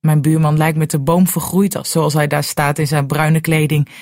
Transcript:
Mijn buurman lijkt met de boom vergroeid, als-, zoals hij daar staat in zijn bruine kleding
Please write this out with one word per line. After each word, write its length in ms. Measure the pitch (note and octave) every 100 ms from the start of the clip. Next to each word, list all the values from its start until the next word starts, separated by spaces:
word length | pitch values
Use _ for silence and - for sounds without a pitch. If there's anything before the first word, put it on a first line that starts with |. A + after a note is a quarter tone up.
Mijn 220 | D#3 D3+
buurman 340 | C#3+ D#3+ D3+ D3+
lijkt 220 | D#3 D#3+
met 120 | D#3
de 100 | D3+
boom 260 | C#3 E3+ F#3
vergroeid, 500 | - - F3+ G3 -
als-, 140 | -
zoals 240 | E3 D3+
hij 120 | D3 D3
daar 180 | D3
staat 340 | D3 - C#3+ D3
in 80 | D3
zijn 200 | D3+ C#3
bruine 340 | D3 D#3 D#3+
kleding 480 | D#3 D#3 D3+ D3+ C#3+ -